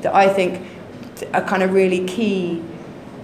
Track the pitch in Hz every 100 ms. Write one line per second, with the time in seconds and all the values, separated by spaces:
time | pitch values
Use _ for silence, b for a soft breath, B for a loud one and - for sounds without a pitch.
0 | - 190 196 196 180 180 B B B B
1 | B - - - 185 190 190 190 190 185
2 | 185 - 214 190 175 165 - - - -
3 | - -